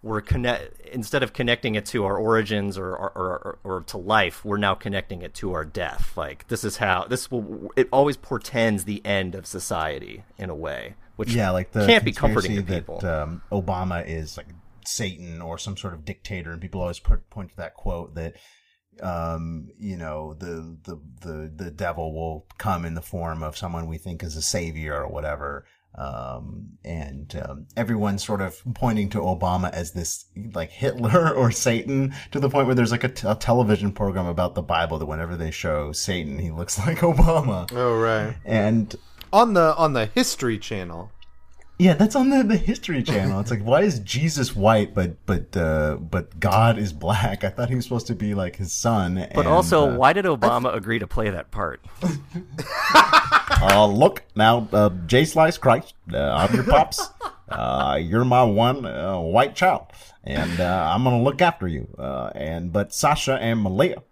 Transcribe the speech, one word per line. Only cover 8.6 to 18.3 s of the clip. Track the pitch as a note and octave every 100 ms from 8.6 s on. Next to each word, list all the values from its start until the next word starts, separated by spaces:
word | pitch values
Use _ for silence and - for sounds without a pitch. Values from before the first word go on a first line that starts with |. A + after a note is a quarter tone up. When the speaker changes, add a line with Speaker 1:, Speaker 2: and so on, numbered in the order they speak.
| A2+ G#2
Speaker 1:
the | F#2+ G2+
end | G#2+ G2+ F#2
of | F#2 F2
society | F#2+ - F2+ D#2 C#2 - G#1+ - -
in | F#2+
a |
way, | D#2 D#2 B1 A#1 - - -
which | A2
Speaker 2:
Yeah, | A#2 G2
like | F#2 F2+
the | A2 G#2
Speaker 1:
can't | A3+
be | A2
comforting | - A2+ G#2+ F#2+ G2+
Speaker 2:
conspiracy | F2+ F2
Speaker 1:
to | -
Speaker 2:
that, | -
Speaker 1:
people. | F#2
Speaker 2:
um, | D#2+ D2+ F2 -
Obama | G2+ E2+ F2+ F#2 F2 -
is, | D#2+ D#2 -
like, | - E2+ - - -
Satan | - G#2 E2 F2 E2
or | E2 E2
some | - F#2
sort | G2
of | E2
dictator, | D2+ G2 - F#2+ E2
and | E2
people | F2+ F#2+
always | F2+ F2
put, | - - -
point | - F#2
to | -
that | E2
quote | _ G2+ F2 E2+
that, | E2 E2